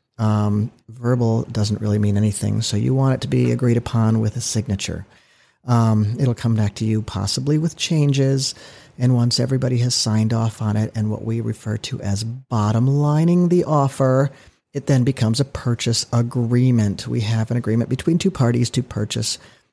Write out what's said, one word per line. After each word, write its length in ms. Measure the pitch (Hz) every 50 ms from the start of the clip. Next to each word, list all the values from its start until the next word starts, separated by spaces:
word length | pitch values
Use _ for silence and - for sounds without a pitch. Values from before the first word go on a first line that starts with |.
| _ _ _
Um, 520 | - 110 107 107 107 104 104 104 104 107 113 - _ _ -
verbal 540 | 110 123 120 120 127 123 120 113 113 117 -
doesn't 360 | - 117 113 104 107 107 -
really 180 | 107 104 104
mean 200 | 107 104 101 101
anything, 440 | 101 107 104 101 - 104 104 104 110
so 140 | 113 - 104
you 180 | 104 117 127 131
want 200 | 135 135 131 131
it 80 | -
to 80 | - -
be 240 | 127 127 123 123 117
agreed 240 | 120 127 120 113
upon 420 | 120 - - - 113 110 110 110 110
with 160 | 110 107 -
a 60 | 120
signature. 640 | - - - 110 104 - 98 98 - - 82 85 98 _ _ _ _ _ _ _ _ _ _ _ -
Um, 540 | 123 120 117 113 113 110 107 107 104 117 -
it'll 160 | 143 123 113
come 200 | - - 117 113
back 200 | 110 107 101 -
to 100 | - 110
you 160 | 110 110 110
possibly 560 | 110 - - 92 101 101 - 135 131 139 151
with 200 | 156 160 160 -
changes, 760 | - - - 170 151 147 143 135 139 135 135 135 135 135 - - - - - - - - - -
and 180 | - 123 127 127
once 240 | 120 117 120 - -
everybody 380 | 127 131 135 131 131 123 127
has 180 | 117 123 123 -
signed 380 | - - 110 110 110 110 107 113
off 280 | 110 113 113 - -
on 140 | 110 107 104
it 160 | 107 110 110 -
and 160 | 113 110 107
what 140 | 107 - -
we 160 | 113 113 117
refer 380 | 113 113 107 - - 110 104
to 240 | 110 - - - -
as 240 | - 101 98 101 113
bottom 600 | 113 120 131 - - 123 110 104 107 110 113 127
lining 600 | 135 139 147 147 147 151 156 165 175 175 180 175
the 160 | 170 180 180 -
offer, 640 | - 156 143 139 131 - - 135 131 131 135 143 139 - - - - _ _ _ _ -
it 140 | 139 -
then 180 | - 139 127 120
becomes 340 | 135 127 - 113 110 113 139
a 60 | 135
purchase 600 | - - - - 127 117 - - 117 113 - - -
agreement. 960 | - 120 117 120 - 123 117 113 123 123 127 127 123 113 107 101 92 - -
We 140 | 120 120 120
have 280 | 107 110 113 110 110 -
an 60 | 117
agreement 340 | 120 - 107 110 117 113 -
between 280 | 131 - - 165 165
two 120 | 170 - 185
parties 400 | - - 127 117 120 120 120 -
to 120 | - 127 120
purchase 560 | - - 107 107 - - - 110 - - - - - - _ _ _